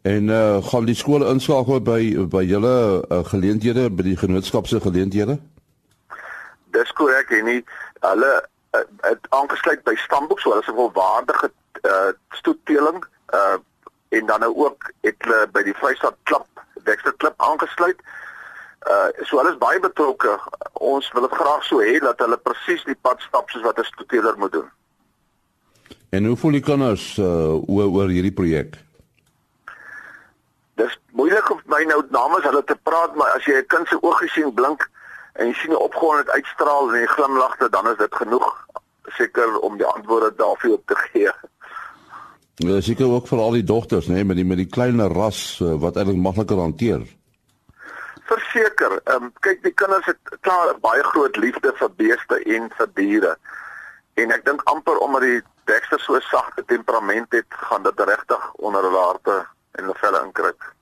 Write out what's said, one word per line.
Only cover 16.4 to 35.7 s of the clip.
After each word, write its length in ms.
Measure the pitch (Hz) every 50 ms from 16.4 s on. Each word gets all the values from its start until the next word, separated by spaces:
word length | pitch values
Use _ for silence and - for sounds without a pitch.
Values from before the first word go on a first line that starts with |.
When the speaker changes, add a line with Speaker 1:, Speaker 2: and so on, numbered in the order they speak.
| - _ _ - - _ _ - -
Speaker 2:
Dexter 300 | 107 107 - - 147 -
Klip 160 | _ - 151 -
aangesluit. 600 | _ - 139 156 151 170 - - - 170 180 185 - _ - - - - - - - - - - - - - - _
Eh, 280 | - - 98 101 95 - - - 113
so 120 | - -
hulle 140 | 135 123 170
is 60 | 160
baie 220 | 127 - 120 156 190
betrokke. 600 | 185 208 - - 151 135 131 - - 110 101 98 - - - - - - _
Ons 380 | - - 120 139 139 135 -
wil 100 | - 123
dit 100 | 123 123
graag 320 | - - - 143 151 143 -
so 140 | - -
hê 220 | 131 104 107 131 160
dat 200 | 147 127 120 -
hulle 180 | 127 117 117
presies 460 | - _ 127 117 - - - 175 156 -
die 140 | 147 131 _
pad 200 | _ 131 127 -
stap 280 | - - - 127 120 -
soos 140 | - 120 110
wat 160 | 113 107 -
'n 40 | 113
stoetteler 540 | - - - - - - 113 107 110 104
moet 140 | 101 101 95
doen. 180 | - 80 - - _ _ _ _ _ _ _ _ _ _ _ _ _ _ _ _ _ _ _ _ _ _ _ - - _ _ _
Speaker 1:
En 160 | - 95 104
hoe 120 | 107 -
voel 140 | - - 160
die 100 | 147 143
kinders, 560 | 127 147 143 143 135 123 104 90 - - -
eh, 520 | - 101 90 85 82 80 78 80 78 - -
oor, 180 | 98 98 104
oor 200 | 101 87 98 98
hierdie 260 | 92 90 90 90 101 98
projek? 500 | - 92 85 80 76 - - - - - _ _ _ _ _ _ _ _ _ _ _ _ _ _ _ _ - - - - - - - - - - - - _ _ _ _ _ _ _ _ _ _
Speaker 2:
Dis 240 | - 113 123 - - _ _
moeilik 380 | - 233 135 170 190 - - -
om 120 | 196 165 -
my 180 | - 151 151 160
nou 200 | 156 151 147 143 131
namens 340 | 135 127 123 143 165 190 151
hulle 200 | 143 131 143 139
te 140 | - 147 - _
praat, 320 | 156 160 165 170 165 151
maar 160 | 151 143 120 -
as 100 | 131 -
jy 80 | - 139
'n 120 | 131 135
kind 200 | - - 165 170
se 140 | - 170 160
oogies 320 | - 175 170 - 175 156 -
sien 200 | 165 151 143 110
blink 360 | 110 127 139 151 - - - _ - - - - - - - _
en 140 | - 113
jy 60 | 120 113
sien 160 | - -
die 100 | 156